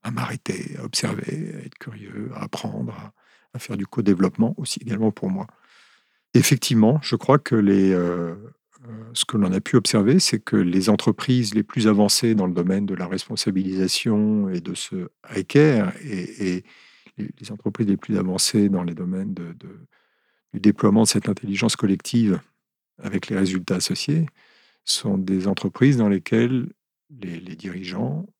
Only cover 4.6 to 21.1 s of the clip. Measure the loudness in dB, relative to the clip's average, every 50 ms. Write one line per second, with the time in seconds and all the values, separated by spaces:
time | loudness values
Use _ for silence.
4.6 | -6 -6 -6 -8 -6 -6 -2 0 0 0 0 0 -4 -4 -4 -4 -6 -10 -14 _
5.6 | _ _ _ _ _ _ _ _ _ _ _ _ _ _ _ 2 4 4 2 2
6.6 | 2 2 4 6 6 6 4 2 0 -2 -4 -4 2 2 2 2 4 2 2 4
7.6 | 4 4 6 6 4 4 4 2 2 0 -2 -2 -4 -6 -8 -12 -16 -20 -20 _
8.6 | _ _ _ _ -18 -16 -16 -16 -16 -12 -6 -6 -6 _ 2 2 2 2 2 0
9.6 | -2 2 2 2 2 4 2 2 4 6 4 4 4 2 -2 -4 -4 0 0 2
10.6 | 2 2 2 0 2 2 2 2 2 0 0 0 0 0 2 2 2 0 0 -2
11.6 | -2 _ -2 0 2 4 4 4 4 4 2 2 2 2 2 2 2 0 0 0
12.6 | 0 0 0 0 0 -2 -4 -6 -6 -6 -6 -6 -6 -6 -8 -4 -2 -2 0 0
13.6 | -2 -2 0 0 0 0 0 -2 0 0 2 2 4 2 2 2 0 0 -2 -4
14.6 | -4 -6 -8 -8 -8 -8 -8 -8 -8 -8 _ _ _ -10 -6 -6 -6 2 4 6
15.6 | 6 6 6 4 2 0 -2 -6 -10 -8 -8 -8 -8 -8 -8 -4 -2 -2 -2 -2
16.6 | -6 _ -20 -20 -20 -20 _ _ _ -20 _ -10 -10 -10 -10 _ -14 -14 -14 -6
17.6 | _ -6 -4 -2 0 0 0 0 0 -2 -2 -2 0 0 -2 0 -2 0 2 2
18.6 | 4 4 2 2 0 -2 -6 -6 -6 -4 -4 -4 -4 -6 -6 -8 -10 -12 -14 -16
19.6 | -18 -20 -20 -20 -20 _ _ _ _ _ _ _ _ _ _ _ _ _ -12 2
20.6 | 4 4 4 6 4 4 6 6 4 4